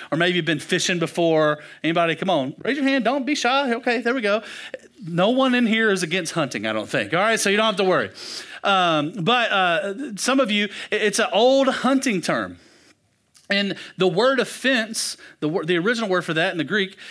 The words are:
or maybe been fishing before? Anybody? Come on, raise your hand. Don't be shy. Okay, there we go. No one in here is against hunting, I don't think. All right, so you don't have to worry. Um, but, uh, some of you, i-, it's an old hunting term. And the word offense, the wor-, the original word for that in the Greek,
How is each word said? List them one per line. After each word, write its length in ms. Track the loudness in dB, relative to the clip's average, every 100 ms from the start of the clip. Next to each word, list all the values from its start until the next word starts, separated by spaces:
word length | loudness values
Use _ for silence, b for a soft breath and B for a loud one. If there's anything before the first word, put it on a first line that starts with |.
| B
or 80 | 0
maybe 240 | 2 2
been 180 | 0 -2
fishing 380 | -2 -2 0 0
before? 640 | -2 0 2 4 2 0 B B
Anybody? 320 | -2 2 2
Come 140 | 0 0
on, 260 | 0 -2 -4
raise 180 | -4 0
your 100 | 0
hand. 180 | 2
Don't 200 | 0 0
be 100 | -2
shy. 380 | -2 0 0 0
Okay, 300 | -2 -2 -2
there 120 | 0
we 60 | -2
go. 220 | 0 -2 B B B -16 -18 -16
No 260 | -6 0 2
one 260 | 4 2 2
in 100 | 2
here 240 | 2 2
is 140 | 2
against 280 | 0 -4 -2
hunting, 320 | -2 -2 -2
I 80 | -4
don't 160 | -4 -2
think. 240 | -2 0
All 60 | 0
right, 200 | 2 2
so 120 | 2
you 60 | 2
don't 100 | 2
have 100 | 2
to 80 |
worry. 260 | 2 2 0 B B B B B
Um, 500 | 0 2 2 2 -2 -2
but, 320 | 0 2 2
uh, 680 | 2 2 0 -2 -8 -10 -4
some 220 | 0 2
of 120 | 2
you, 160 | 0 -2
i-, 280 | -6 -4
it's 240 | -2 0 0
an 80 | 0
old 360 | 4 4 6 4
hunting 520 | 2 2 2 2 0
term. 380 | 0 -2 -2 -10 b b b _ _ _ _ _ -4
And 260 | -2 -2 -4 B 0
the 80 | 0
word 320 | 4 2 2
offense, 760 | -2 -2 0 0 -2 -4 -6 -8 B B
the 80 | -4
wor-, 160 | -2
the 120 | 0 0
original 320 | 0 0 0
word 160 | 0
for 100 | 0
that 180 | 0 0
in 60 | -2
the 60 |
Greek, 320 | -2 -2 -2 -8 B